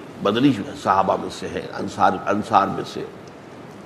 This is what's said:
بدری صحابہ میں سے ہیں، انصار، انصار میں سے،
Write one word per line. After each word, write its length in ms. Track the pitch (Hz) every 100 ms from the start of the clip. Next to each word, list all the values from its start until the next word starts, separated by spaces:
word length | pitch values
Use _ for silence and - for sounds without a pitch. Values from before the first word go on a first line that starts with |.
| - -
بدری 280 | 98 110 143 110 92 -
صحابہ 340 | 107 95 95 92
میں 80 | 90
سے 160 | - 92
ہیں، 140 | 95 - -
انصار، 320 | 101 101 98 95 -
انصار 400 | 104 - 104 98
میں 160 | - -
سے، 100 | - - - - - - - - -